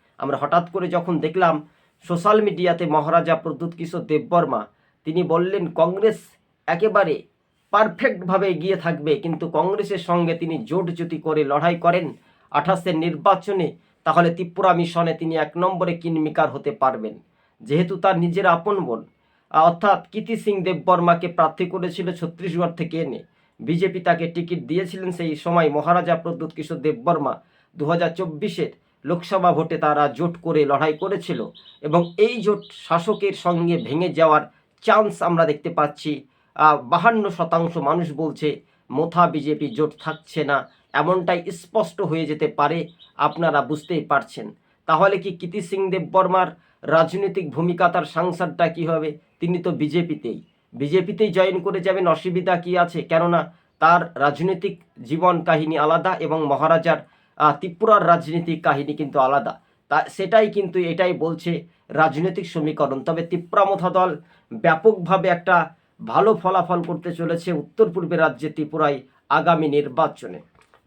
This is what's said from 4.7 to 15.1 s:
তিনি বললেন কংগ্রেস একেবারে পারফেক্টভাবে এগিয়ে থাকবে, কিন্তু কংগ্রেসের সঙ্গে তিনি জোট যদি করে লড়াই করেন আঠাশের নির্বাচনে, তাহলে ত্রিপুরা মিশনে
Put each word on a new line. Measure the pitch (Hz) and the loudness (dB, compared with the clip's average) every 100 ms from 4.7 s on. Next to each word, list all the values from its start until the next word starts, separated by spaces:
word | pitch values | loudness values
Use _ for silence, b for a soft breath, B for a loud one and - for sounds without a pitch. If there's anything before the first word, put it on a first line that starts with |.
| _ _ _ | _ _ _
তিনি | - 160 | -6 -2
বললেন | 151 165 180 196 170 | 0 0 0 -2 -4
কংগ্রেস | - 165 190 220 - - _ _ _ - | 0 0 2 0 0 -8 _ _ _ -6
একেবারে | 170 214 202 180 - - _ _ _ _ | 0 2 2 2 -2 -8 _ _ _ _
পারফেক্টভাবে | 202 214 - 254 190 180 190 196 | 2 2 2 -2 -2 -2 0 2
এগিয়ে | 165 160 185 | 0 -2 -2
থাকবে, | 170 147 147 | -2 -2 0
কিন্তু | 139 165 156 165 | -2 -2 -4 -2
কংগ্রেসের | 160 170 208 202 190 | 0 0 0 -2 -4
সঙ্গে | 170 175 170 | -2 0 0
তিনি | 170 165 226 | -2 -4 -6
জোট | 220 170 170 | -4 -4 -4
যদি | 170 170 160 | -4 -6 -6
করে | 160 151 | -2 0
লড়াই | 139 147 165 170 | 2 2 0 0
করেন | 170 180 160 - b b b | 2 2 0 -10 b b b
আঠাশের | 147 156 185 185 160 | -2 0 0 0 -2
নির্বাচনে, | 170 170 202 185 - 196 151 - b b | 0 0 2 2 0 -2 -2 -6 b b
তাহলে | - 156 170 | 0 2 2
ত্রিপুরা | 170 175 - 190 | 2 -6 0 2
মিশনে | 175 165 170 165 | 4 2 0 -2